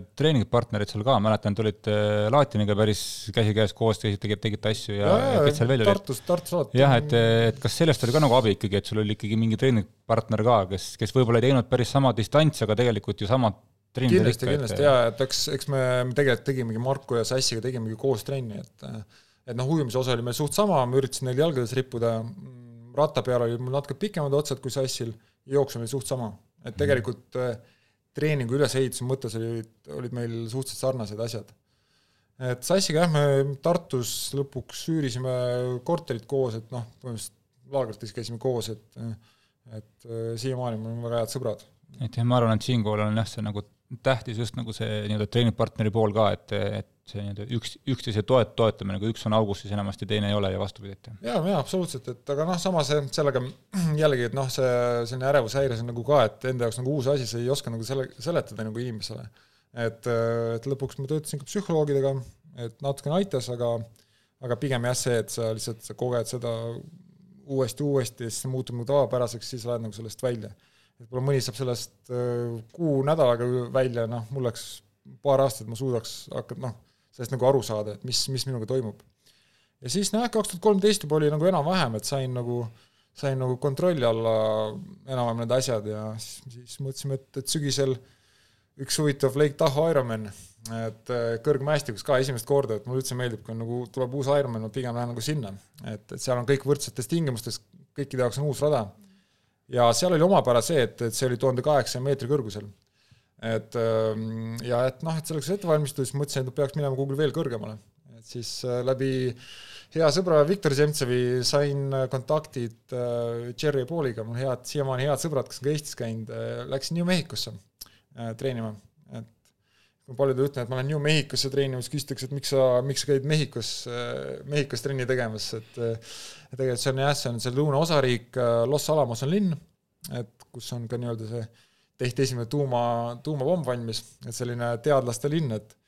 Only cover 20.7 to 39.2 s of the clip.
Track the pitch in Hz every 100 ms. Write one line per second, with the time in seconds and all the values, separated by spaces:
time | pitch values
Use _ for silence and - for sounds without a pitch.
20.7 | 156 123 131 131 - 127 127 160 135 117
21.7 | 127 127 120 117 113 113 - 135 123 120
22.7 | 117 117 127 151 143 123 123 117 120 127
23.7 | 139 - 135 208 180 143 139 147 - 131
24.7 | 139 131 - 117 110 _ _ - 139 139
25.7 | 117 113 135 - 127 113 107 _ _ -
26.7 | 107 143 135 113 120 - 127 127 113 -
27.7 | _ _ _ _ - 151 147 117 135 143
28.7 | 131 131 - 123 135 120 113 113 117 113
29.7 | _ - 143 120 123 117 113 113 127 123
30.7 | - 131 131 104 104 117 110 - _ _
31.7 | _ _ _ _ _ _ - 127 123 -
32.7 | 185 190 151 175 151 143 139 139 139 165
33.7 | 175 170 127 113 - - 135 139 131 -
34.7 | - - 160 139 117 131 127 123 123 127
35.7 | 123 123 170 - 117 - 139 127 110 110
36.7 | 123 113 - 127 110 - - _ _ 131
37.7 | 135 117 104 113 123 113 117 131 123 110
38.7 | 104 - - 117 110